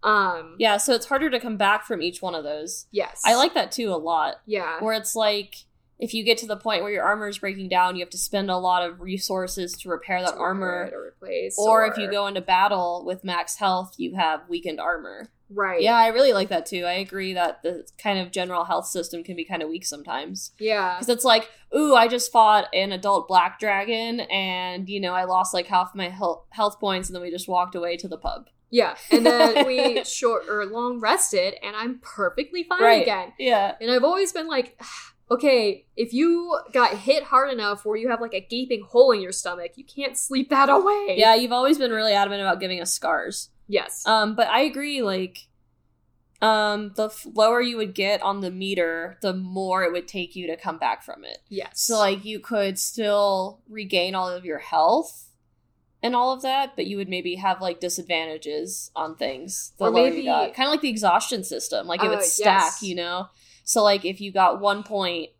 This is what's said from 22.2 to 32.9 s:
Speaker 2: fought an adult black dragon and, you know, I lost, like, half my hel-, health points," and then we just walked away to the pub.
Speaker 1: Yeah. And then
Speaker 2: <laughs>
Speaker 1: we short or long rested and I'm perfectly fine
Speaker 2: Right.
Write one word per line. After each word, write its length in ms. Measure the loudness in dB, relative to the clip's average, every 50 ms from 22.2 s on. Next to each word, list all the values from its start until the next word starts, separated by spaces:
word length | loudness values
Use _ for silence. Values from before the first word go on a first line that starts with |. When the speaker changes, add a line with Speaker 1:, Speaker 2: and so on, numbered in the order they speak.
| -4 2 6
Speaker 2:
fought 360 | 6 8 8 8 6 4 2 0
an 160 | 0 0 0 -4
adult 360 | -4 0 2 2 2 2 4
black 320 | 4 4 4 4 -2 -4
dragon 600 | -2 0 0 0 0 -2 -2 -2 -2 -4 -4 -6
and, 680 | -4 -2 -2 -2 0 0 -2 -4 -4 -6 -6 -8 -8 -6
you 100 | -6 -4
know, 140 | -4 -2 -2
I 100 | -2 -2
lost, 300 | 2 2 0 0 2 0
like, 140 | -4 -2 2
half 260 | 2 0 0 0 -4
my 140 | -8 -8 -8
hel-, 380 | -6 -4 -2 -2 -2 -4 -8 -20
health 300 | -4 -2 -2 -2 0 _
points," 280 | -4 -2 -2 -2 -4 -6
and 60 | -10
then 80 | -10 -8
we 80 | -8
just 160 | -8 -8 -6
walked 280 | -2 0 0 0 0 -4
away 200 | -6 -4 -4 -4 -6
to 100 | -8 -12
the 100 | -12 -8
pub. 300 | -8 -8 -8 -8 -14 _ _ _ _ _
Speaker 1:
Yeah. 260 | 2 2 2 2 0 -8 0 4 4
And 120 | 6 8
then 400 | 6 6 8 6 6 6 4 4
Speaker 2:
<laughs> 0 |
Speaker 1:
we 360 | 4 2 2 2 2 2 0 -2
short 440 | -4 -6 0 0 0 0 0 -2 -2
or 180 | -4 -4 -4
long 320 | -4 -4 -4 -4 -4 -4 -2
rested 560 | 0 2 2 2 2 0 2 0 0 0 -4 -6 -12
and 140 | -10 -8
I'm 240 | -6 -6 -6 -8 -8
perfectly 640 | _ -18 -6 -2 -2 -2 -2 -2 -6 -6 -6 -8 -4
fine 180 | -2 2 6 8
Speaker 2:
Right. 200 | 8